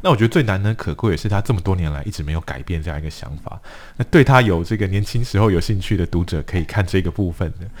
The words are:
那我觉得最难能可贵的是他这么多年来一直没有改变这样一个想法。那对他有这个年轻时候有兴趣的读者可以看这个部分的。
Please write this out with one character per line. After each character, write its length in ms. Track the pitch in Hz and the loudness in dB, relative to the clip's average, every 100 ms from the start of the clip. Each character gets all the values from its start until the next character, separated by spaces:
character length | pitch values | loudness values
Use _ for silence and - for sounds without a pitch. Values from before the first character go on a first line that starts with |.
那 80 | 185 | 2
我 60 | 120 | 4
觉 80 | |
得 60 | 113 | 4
最 120 | 180 | 4
难 200 | 113 95 | 2 0
能 100 | 104 110 | 0 -2
可 200 | - 76 | -4 -2
贵 160 | 113 | 0
的 60 | 80 | 0
是 100 | 104 | 0
他 140 | 98 | 0
这 120 | - | 2
么 60 | 107 | 0
多 160 | 95 92 | 0 0
年 160 | 80 | 0
来 100 | 71 | -4
一 60 | 71 | -6
直 140 | - | -6
没 80 | 73 | -4
有 80 | 80 | -4
改 240 | - 67 | -6 -10
变 180 | 71 82 | -6 -6
这 80 | 78 | -4
样 80 | 73 | -6
一 60 | |
个 60 | 76 | -8
想 260 | - - 76 | -10 -12 -10
法。 200 | - - - - - - | -10 -12 -14 -18 -18 -6
那 80 | 123 | 4
对 180 | 175 | 6
他 180 | 131 131 | 8 6
有 220 | 113 85 | 6 2
这 140 | 87 110 | 0 -2
个 100 | 98 | 0
年 160 | 98 | 0
轻 200 | 101 120 | 0 -2
时 140 | 120 98 | 0 2
候 140 | 110 | 4
有 80 | 87 | 4
兴 180 | 78 101 | 2 -2
趣 200 | - 98 | 0 0
的 80 | 85 | 0
读 160 | 87 | 0
者 180 | 85 78 | 0 -4
可 140 | 69 90 | -2 -4
以 60 | |
看 200 | 80 107 90 | -2 -2 0
这 140 | 95 | 0
个 100 | 90 | 0
部 180 | 95 92 | -2 -4
分 220 | 85 82 - | -2 -6 -6
的。 100 | 85 - | -12 -14